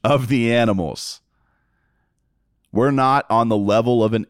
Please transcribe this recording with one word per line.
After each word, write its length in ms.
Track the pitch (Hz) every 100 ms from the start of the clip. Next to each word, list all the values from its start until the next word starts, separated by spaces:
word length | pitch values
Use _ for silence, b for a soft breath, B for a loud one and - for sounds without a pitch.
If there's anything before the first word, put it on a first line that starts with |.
of 240 | 110 143 123
the 240 | 135 117
animals. 680 | 120 113 98 80 - - - _ _ _ _ _ _ _ _ _ _ _ _ _ _ _
We're 200 | 98 131
not 340 | 135 131 139 -
on 200 | 110 117
the 80 | 107
level 460 | 101 107 117 123
of 100 | 107
an 120 | 113 -